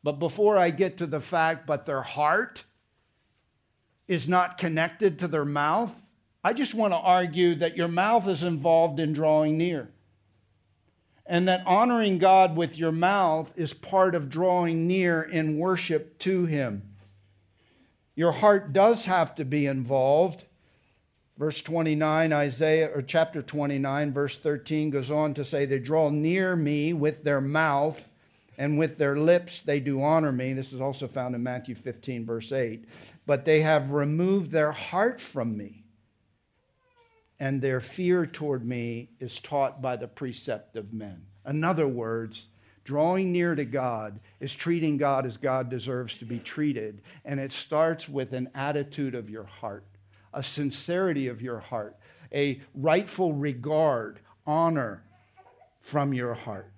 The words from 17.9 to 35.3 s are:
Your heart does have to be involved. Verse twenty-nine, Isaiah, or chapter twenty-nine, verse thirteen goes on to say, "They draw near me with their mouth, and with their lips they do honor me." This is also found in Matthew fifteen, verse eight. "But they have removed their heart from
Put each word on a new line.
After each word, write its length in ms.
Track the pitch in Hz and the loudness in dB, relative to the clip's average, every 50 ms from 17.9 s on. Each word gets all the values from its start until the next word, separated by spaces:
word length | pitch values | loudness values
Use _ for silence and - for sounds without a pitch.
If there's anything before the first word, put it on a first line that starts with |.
| _ _ _ _ _ | _ _ _ _ _
Your 160 | 143 160 170 | 2 2 2
heart 420 | 202 - 214 208 208 196 202 156 135 | 2 6 6 6 6 6 4 2 4
does 320 | 190 196 226 233 - - | 6 6 6 6 4 0
have 300 | 185 185 180 160 - - | 0 2 2 2 2 -2
to 100 | - 151 | -6 -4
be 220 | 131 147 147 143 | -2 0 0 2
involved. 800 | 139 135 135 127 117 139 135 127 135 143 156 175 185 151 - - _ _ _ _ _ _ _ _ _ _ _ _ _ _ _ _ _ _ | 2 0 -2 -2 0 0 2 4 4 6 6 4 2 0 -8 -18 _ _ _ _ _ _ _ _ _ _ _ _ _ _ _ _ _ _
Verse 240 | - 143 156 139 - | -4 -4 -4 -4 -6
twenty-nine, 720 | - - 160 170 160 160 151 151 156 156 151 156 165 160 151 | -8 -4 -2 0 0 2 2 2 2 2 2 2 2 2 2
Isaiah, 560 | 147 147 143 123 117 156 156 156 160 160 156 | 2 0 0 0 0 2 4 4 4 2 0
or 120 | 151 143 131 | -2 -6 -6
chapter 400 | - - 165 160 160 - 160 - | 0 2 2 2 2 -2 -8 -8
twenty-nine, 680 | - - 147 143 143 143 139 135 135 135 147 147 147 131 | -6 -4 -2 -2 0 0 0 0 0 0 0 -2 -2 0
verse 260 | 143 143 139 - - | -2 -2 -2 -4 -4
thirteen 500 | - 156 147 147 147 - 156 156 151 156 | -2 -2 -2 -2 -4 -4 -2 -2 0 0
goes 220 | 139 139 127 127 | -2 -2 -2 0
on 240 | 151 151 156 151 139 | 0 0 0 0 -2
to 100 | 147 139 | -4 -6
say, 200 | - - 143 143 | -4 -2 -2 0
"They 120 | 135 139 | 0 0
draw 320 | 135 120 127 156 160 160 147 | -4 -2 0 2 2 4 4
near 460 | 147 151 151 160 175 190 190 185 180 | 2 2 2 2 2 2 2 2 2
me 360 | 170 151 143 147 147 147 160 | 2 2 2 0 0 0 0
with 320 | 175 156 143 151 151 - - | 0 2 0 0 0 0 -2
their 160 | 151 143 135 | 0 0 0
mouth, 640 | 135 135 147 156 160 156 143 139 147 156 - - - - _ _ _ _ _ _ _ _ _ | 0 0 0 2 2 2 2 2 0 0 -2 -6 -16 -20 _ _ _ _ _ _ _ _ _
and 200 | - 135 143 151 | -6 -2 0 2
with 200 | 147 160 156 160 | 2 0 0 0
their 200 | - 151 139 139 | 0 0 0 2
lips 440 | 147 151 165 175 175 175 175 - - | 2 4 4 4 4 2 -4 -16 -10
they 180 | - 156 143 143 | -4 -2 -2 -2
do 240 | 131 143 139 135 139 | 0 -2 -2 0 2
honor 280 | 147 160 165 156 147 | 2 4 4 2 2
me." 220 | 131 123 127 131 135 | 0 -2 -2 -4 -4
This 200 | 131 131 131 131 | -6 -6 -8 -8
is 80 | 123 | -6
also 260 | 131 139 135 135 139 | -4 -4 -4 -6 -10
found 260 | 120 - 139 123 127 123 | -8 -6 -6 -6 -4 -4
in 80 | 120 | -4
Matthew 320 | 120 127 123 123 123 - 120 | -4 -4 -6 -6 -8 -10 -14
fifteen, 520 | - - 131 120 - - - 127 120 113 | -10 -10 -12 -12 -10 -10 -10 -8 -8 -6
verse 260 | 113 117 113 110 - | -6 -6 -8 -6 -4
eight. 340 | 131 135 127 113 110 110 - - - - - - - - _ | -2 -2 -2 -2 -4 -10 -16 -20 -20 -20 -20 -20 -20 -14 _
"But 200 | - 143 135 139 | -2 -2 0 4
they 160 | 160 156 156 | 4 4 4
have 300 | 156 156 156 147 135 135 | 6 4 4 2 2 0
removed 600 | 139 147 143 147 151 160 180 185 196 202 175 139 | 0 0 0 0 0 0 2 2 2 0 0 0
their 200 | 151 160 151 151 | 0 0 0 0
heart 480 | 151 - - - - 180 208 247 254 - | -2 -6 -10 -4 0 0 0 0 0 -4
from 380 | - - | -16 -10